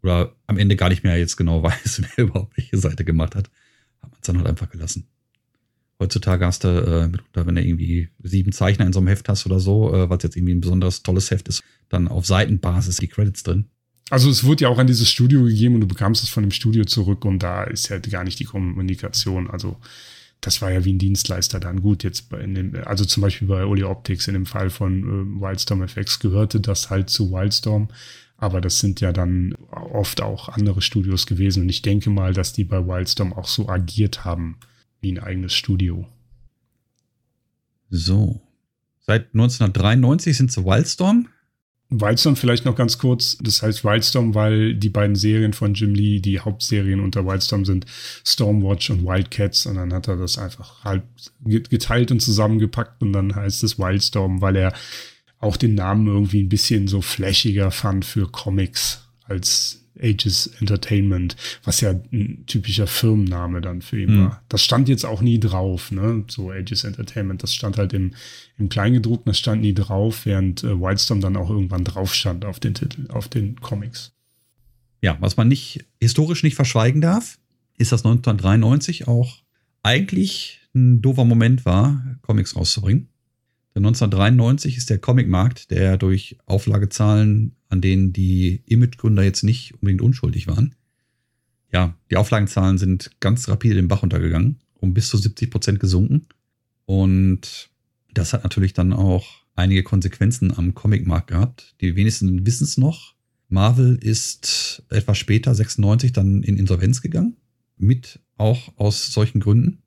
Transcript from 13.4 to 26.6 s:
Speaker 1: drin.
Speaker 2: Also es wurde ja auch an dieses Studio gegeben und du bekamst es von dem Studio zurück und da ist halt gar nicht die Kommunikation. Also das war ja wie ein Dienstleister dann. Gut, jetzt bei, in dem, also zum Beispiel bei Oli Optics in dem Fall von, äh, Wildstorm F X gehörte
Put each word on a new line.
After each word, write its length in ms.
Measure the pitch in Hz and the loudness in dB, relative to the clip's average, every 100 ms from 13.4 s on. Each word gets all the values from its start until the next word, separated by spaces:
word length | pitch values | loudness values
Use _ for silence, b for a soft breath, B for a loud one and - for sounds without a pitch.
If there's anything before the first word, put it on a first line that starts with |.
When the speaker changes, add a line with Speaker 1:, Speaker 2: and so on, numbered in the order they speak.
Speaker 1:
drin. 220 | - 90 107 _ _ _ - | -2 -2 -2 _ _ _ -2
Speaker 2:
Also 180 | 135 131 | 2 4
es 160 | 127 | 4
wurde 200 | 127 151 | 2 4
ja 40 | 131 | 4
auch 100 | 123 | 4
an 100 | 127 | 4
dieses 200 | 120 113 | 4 2
Studio 360 | - 123 139 | 4 4 6
gegeben 320 | 120 107 117 117 | 4 4 4 4
und 40 | |
du 60 | 104 | 2
bekamst 360 | 92 101 113 | 0 0 0
es 40 | - | -2
von 140 | - | -2
dem 80 | 101 | 0
Studio 340 | - 113 110 | 0 0 2
zurück 400 | 104 - 95 101 | 2 0 0 0
und 180 | 104 95 | 0 -2
da 200 | 87 92 | -2 -4
ist 280 | 98 - - | -6 -6 -6
halt 200 | 98 - | -8 -6
gar 140 | 92 | -6
nicht 160 | 92 - | -6 -8
die 40 | |
Kommunikation. 1040 | - 101 92 85 92 92 92 - - 92 90 | -8 -6 -6 -4 -4 -4 -4 -4 -4 -4 -6
Also 300 | 92 95 95 B B B B B _ | -8 -10 -10 B B B B B _
das 200 | - - | -4 -2
war 100 | 95 | 0
ja 140 | 92 | 0
wie 80 | 92 | 2
ein 60 | 95 | 2
Dienstleister 600 | 95 95 - 90 87 92 | 2 0 -2 -4 -4 -4
dann. 220 | 87 92 | -6 -2
Gut, 220 | 98 98 | 0 0
jetzt 260 | 95 - - | -2 -8 -12
bei, 120 | 104 | -10
in 140 | 101 | -6
dem, 200 | 95 92 - | -6 -6 -6
also 220 | - 98 95 | -4 -2 0
zum 160 | - | 2
Beispiel 260 | 101 - 98 | 0 0 -2
bei 160 | 95 | 0
Oli 200 | 98 98 | 0 0
Optics 440 | 95 95 - 90 - | -2 -6 -6 -4 -2
in 60 | |
dem 120 | 98 95 | -4 -4
Fall 220 | 98 95 | -4 -4
von, 340 | - 98 92 | -2 -2 -2
äh, 380 | 95 101 98 101 | -2 -4 -4 -6
Wildstorm 400 | 95 95 - 98 | -6 -6 -2 -2
F 140 | 92 - | -4 -6
X 220 | 104 - | -6 -2
gehörte 420 | 110 98 107 107 | 0 2 2 0